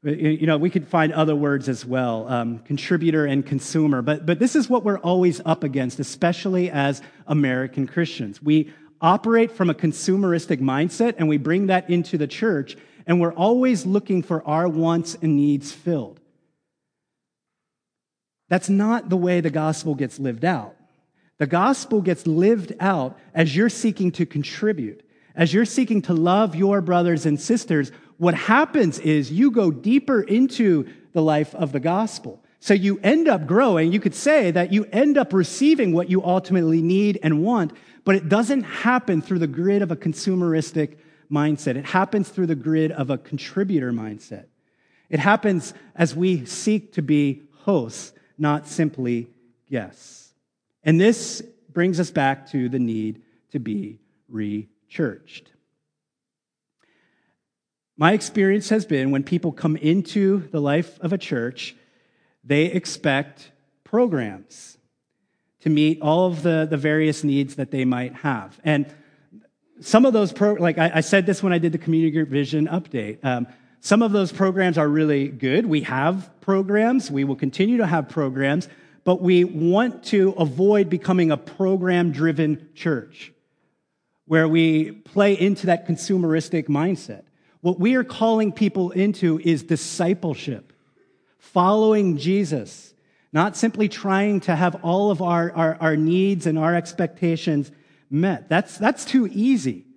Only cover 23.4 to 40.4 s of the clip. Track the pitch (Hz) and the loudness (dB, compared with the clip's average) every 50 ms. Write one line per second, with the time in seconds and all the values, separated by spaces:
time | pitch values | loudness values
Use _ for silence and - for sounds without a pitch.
23.4 | 165 160 135 165 214 233 - - - 226 196 - 190 180 - - 175 - - 147 | 0 2 2 2 2 2 0 0 -2 -2 -2 0 -2 -2 0 0 -4 -2 -2 -6
24.4 | 139 - - - 214 214 214 160 120 107 - - _ _ _ _ _ _ - - | -6 -6 -8 -4 -2 -2 -2 -2 -6 -10 -10 -14 _ _ _ _ _ _ -2 0
25.4 | 170 160 135 202 233 220 - - 262 208 226 208 - - 180 160 165 175 185 202 | 0 2 4 2 2 2 2 -2 0 2 0 -2 0 0 0 2 2 2 4 2
26.4 | 220 202 156 160 196 196 202 202 175 165 180 175 175 175 170 156 - 160 147 143 | 2 0 0 0 2 2 2 0 0 2 0 2 2 2 0 0 0 0 -2 -2
27.4 | - - 226 233 - - 175 151 139 131 - - - _ _ _ 170 175 170 - | 0 0 -2 -2 0 0 0 0 0 -2 -8 -20 -20 _ _ _ 0 0 0 0
28.4 | - - 220 262 311 311 - 302 - 170 131 - - 156 156 151 139 120 151 180 | 2 2 4 4 4 2 2 2 2 2 0 -2 0 0 2 2 0 -2 0 2
29.4 | 254 285 220 233 202 170 147 123 - 202 240 285 269 - 269 220 196 - 196 226 | 2 4 4 2 2 2 0 0 0 2 2 2 2 2 0 0 0 2 2 2
30.4 | 262 262 - - 233 202 170 151 131 - - - _ _ _ 170 156 156 151 151 | 2 2 2 2 2 4 4 2 0 -4 -10 -20 _ _ _ 2 2 4 2 2
31.4 | 151 147 - - 175 143 135 143 131 160 175 196 226 214 - - - 120 - - | 0 -2 -4 -6 -6 -4 -4 -4 -2 -2 -2 0 -2 -4 -6 -12 -14 -16 -16 -16
32.4 | _ _ _ _ - - 202 196 180 202 196 190 - 196 285 320 330 311 233 180 | _ _ _ _ 0 2 2 4 4 0 0 2 2 2 2 4 4 2 2 2
33.4 | 156 135 175 214 277 247 190 165 160 170 180 214 - 196 - - - 285 311 302 | 0 0 2 2 4 4 4 2 2 2 0 0 0 -2 -4 0 0 2 2 4
34.4 | 226 175 160 180 175 180 196 214 208 - - 208 277 294 285 285 247 - 185 190 | 2 2 2 0 0 2 0 0 0 0 0 2 2 4 4 2 2 2 2 0
35.4 | 175 - - - 262 294 320 269 240 190 160 170 175 - 185 185 - 170 180 185 | 0 0 -2 0 4 4 4 4 2 0 0 0 0 0 0 0 2 2 0 0
36.4 | 185 - 180 185 170 160 160 165 160 170 185 196 208 208 196 185 - 156 156 147 | 0 0 0 0 2 2 2 2 2 2 2 2 2 2 0 0 0 0 0 2
37.4 | 165 214 240 220 175 147 - - - - - - _ 190 190 196 160 156 185 208 | 2 0 0 0 0 -2 -6 -12 -20 -20 -20 -6 _ 2 2 2 2 2 2 2
38.4 | 233 208 277 269 208 - - - - 233 254 254 247 - 185 160 151 - 190 175 | 2 0 0 -2 -2 -4 -8 -4 0 0 0 0 0 0 -2 -2 0 -2 -2 -2
39.4 | 165 151 135 160 175 190 202 202 202 170 165 - - 170 151 - - 202 185 180 | -2 -2 -2 -2 0 0 2 0 0 -2 -4 -4 -4 -6 -6 -2 -2 -2 0 0